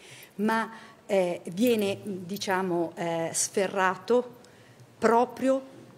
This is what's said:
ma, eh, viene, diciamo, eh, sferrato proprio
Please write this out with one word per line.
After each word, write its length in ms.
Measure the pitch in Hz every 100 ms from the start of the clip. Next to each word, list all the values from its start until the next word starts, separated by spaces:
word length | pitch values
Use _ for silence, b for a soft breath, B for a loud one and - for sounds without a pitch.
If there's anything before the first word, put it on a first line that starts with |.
| B B B -
ma, 340 | 214 226 220 B B B -
eh, 360 | 196 175 170 -
viene, 540 | 175 247 220 196 190
diciamo, 880 | 214 185 175 202 202 185 190 170 165 -
eh, 340 | 170 165 165
sferrato 1040 | - - 208 190 196 185 190 - 247 240 - B B B B - -
proprio 800 | 220 233 247 - 254 269 - - -